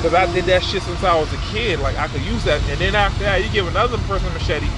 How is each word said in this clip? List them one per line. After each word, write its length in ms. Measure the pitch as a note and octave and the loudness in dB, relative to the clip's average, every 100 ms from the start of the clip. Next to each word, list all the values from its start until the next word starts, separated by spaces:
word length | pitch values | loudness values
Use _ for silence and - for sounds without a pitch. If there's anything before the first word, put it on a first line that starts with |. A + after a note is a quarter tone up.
'cause 100 | E3+ | 2
I 180 | E3+ F#3 | 2 2
did 140 | F3 F3+ | 0 2
that 160 | F3+ | 2
shit 220 | F3+ F#3+ | 2 -4
since 200 | F3+ E3+ | -4 -2
I 160 | F#3+ E3+ | 2 2
was 140 | D3+ | 2
a 40 | - - | -2 -4
kid. 280 | - A#3+ E3 | -2 -2 -2
Like, 180 | C3+ C#3 | -2 -2
I 100 | D3 | -2
could 140 | - | -4
use 220 | F#3+ A3+ | -2 -2
that. 180 | - D3 C#3 | 0 0 0
And 80 | C#3+ | 0
then 160 | F#3 | 0
after 300 | G#3 G3+ F#3+ | 2 2 2
that, 200 | G3+ F#3+ | 0 0
you 60 | G#3+ | 2
give 180 | G#3 F3+ | 0 0
another 300 | E3+ A#3+ A#3 - | 2 0 0 -2
person 220 | G3 F3+ | 0 -2
a 60 | |
machete 360 | E3 - D#3 D3+ | -2 -2 0 -2